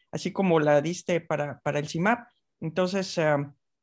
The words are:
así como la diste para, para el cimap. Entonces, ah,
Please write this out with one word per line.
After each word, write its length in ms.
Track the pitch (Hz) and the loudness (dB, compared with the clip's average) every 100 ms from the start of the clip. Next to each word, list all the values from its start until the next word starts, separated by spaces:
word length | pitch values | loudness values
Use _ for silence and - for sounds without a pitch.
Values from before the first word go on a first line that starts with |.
| _ | _
así 220 | 175 214 | -6 -4
como 260 | 202 190 160 | 0 2 4
la 220 | 151 147 | 6 4
diste 400 | 156 180 - 170 | 2 -4 -2 -2
para, 380 | - 151 147 127 | -2 -4 -4 -6
para 180 | 151 147 | -4 -4
el 100 | 147 | -4
cimap. 400 | 165 196 240 - _ _ - | -2 0 0 -4 _ _ -12
Entonces, 540 | 160 170 180 196 185 175 | -6 -2 -2 -2 -4 0
ah, 340 | 156 147 143 - _ _ | 2 2 -2 -12 _ _